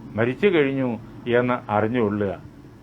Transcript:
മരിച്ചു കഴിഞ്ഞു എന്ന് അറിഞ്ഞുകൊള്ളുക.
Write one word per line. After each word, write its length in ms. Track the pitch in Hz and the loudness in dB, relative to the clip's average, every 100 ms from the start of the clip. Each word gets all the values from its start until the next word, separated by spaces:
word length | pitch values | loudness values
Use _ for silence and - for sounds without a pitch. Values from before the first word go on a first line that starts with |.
| - 104 | -8 -2
മരിച്ചു 300 | 120 127 208 170 | -2 2 2 4
കഴിഞ്ഞു 360 | 139 135 127 110 - - 120 120 | 2 0 -4 -4 -10 -10 0 2
എന്ന് 180 | 123 123 - 107 | 2 0 0 0
അറിഞ്ഞുകൊള്ളുക. 580 | 110 123 104 104 101 80 - - - - | 2 2 0 0 -2 -4 -12 -20 -20 -8